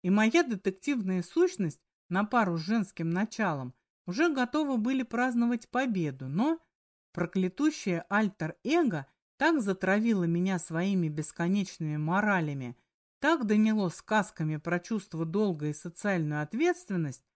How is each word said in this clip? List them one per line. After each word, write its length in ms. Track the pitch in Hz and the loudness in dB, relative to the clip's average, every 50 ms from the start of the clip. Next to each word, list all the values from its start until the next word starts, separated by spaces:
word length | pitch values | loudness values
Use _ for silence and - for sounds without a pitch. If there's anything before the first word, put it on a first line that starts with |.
И 80 | - 180 | 2 4
моя 320 | 196 208 214 226 233 339 | 4 4 4 6 6 4
детективная 800 | 349 254 220 185 _ 196 190 - - 285 285 240 190 190 185 180 | 4 4 -2 -2 _ -4 -4 -2 -4 -2 -2 -2 0 0 -2 -2
сущность 580 | 175 - - 330 359 370 381 - 190 156 147 _ _ _ _ _ _ _ | -2 -2 2 2 2 2 2 -2 -2 -4 -4 _ _ _ _ _ _ _
на 140 | 170 190 214 | -2 -2 0
пару 340 | 208 - 240 214 185 170 165 | 2 2 2 2 2 0 -4
с 20 | |
женским 480 | 156 180 220 233 190 - - - 165 165 | -2 0 0 0 -2 -4 -6 -6 -4 -2
началом 640 | 170 180 214 214 - - 214 185 151 139 127 127 - _ _ _ _ _ _ | 0 0 -2 -2 -2 -2 -2 -2 -2 -4 -6 -10 -12 _ _ _ _ _ _
уже 220 | - 180 233 330 349 | -8 -2 0 0 0
готовы 480 | 294 262 247 240 - 302 311 277 262 | 2 0 -2 0 0 -2 0 0 0
были 260 | 233 208 247 269 262 | 0 0 0 -2 -2
праздновать 680 | 247 - - 233 247 262 240 240 240 233 240 233 - _ | -4 -4 -2 -2 -2 0 0 0 0 0 0 -2 -6 _
победу, 580 | - 247 269 254 208 190 160 147 131 131 139 131 | -2 -2 -2 0 0 -2 -2 -2 -4 -6 -8 -4
но 300 | 143 175 247 311 330 330 _ _ _ _ _ _ _ _ _ _ | -2 0 2 0 0 -2 _ _ _ _ _ _ _ _ _ _
проклятущее 920 | _ - - - - 190 185 180 - - 285 311 294 - - 202 175 165 - _ | _ -4 -4 -2 0 0 0 0 0 0 0 0 0 0 -4 -2 -2 -2 -2 _
альтер-эго 960 | 202 208 220 190 - _ 160 156 - _ _ 233 311 359 330 240 175 147 131 _ _ _ _ _ _ _ | 0 2 2 0 -2 _ -6 -6 -6 _ _ 0 2 2 2 2 0 -2 -6 _ _ _ _ _ _ _
так 240 | 269 320 330 294 | 2 2 4 2
затравило 600 | 208 196 185 190 - 185 196 214 220 233 220 190 175 | 2 0 -2 0 2 2 2 2 4 2 2 2 2
меня 340 | 165 170 175 180 190 190 170 | 2 2 2 2 0 0 -2
своими 500 | - - 160 160 180 196 202 185 170 156 | -4 -4 -2 -2 0 2 2 2 0 0
бесконечными 880 | 151 156 151 - - - 170 175 190 208 190 - - - 165 151 151 | -2 -4 -6 -6 -4 -2 0 0 2 0 0 -4 -6 -6 -4 -4 -2
моралями, 800 | 151 151 156 180 196 214 214 202 180 160 151 143 139 127 120 123 _ _ _ _ _ _ _ _ _ | -2 -2 0 0 2 2 2 2 2 0 -2 -4 -6 -8 -8 -10 _ _ _ _ _ _ _ _ _
так 260 | - 294 339 294 240 | 2 2 2 2 2
доняло 420 | 202 214 214 214 220 220 214 196 170 | 2 4 4 4 4 4 2 0 -2
сказками 680 | - - - - 214 214 185 - - - 160 156 156 | -2 -6 -4 0 2 2 2 0 -4 -4 -4 -2 -2
про 240 | 147 _ 170 175 180 | -4 _ -2 -2 -2
чувство 440 | 175 - 233 208 - - - 160 165 | -2 -4 -6 -6 -6 -8 -6 -6 -6
долга 440 | 160 160 208 214 202 170 147 151 151 | -2 0 0 0 0 0 -2 -4 -4
и 40 | |
социальную 680 | 147 - - 175 165 - - 208 190 170 156 151 151 151 | -4 -6 -10 -10 -12 -4 -2 0 0 0 0 -2 -2 -4
ответственность 840 | 151 - - 233 320 359 349 349 - - 196 175 160 139 127 - _ _ _ | -4 -4 -2 0 2 2 0 0 -4 -4 -4 -2 -2 -4 -6 -12 _ _ _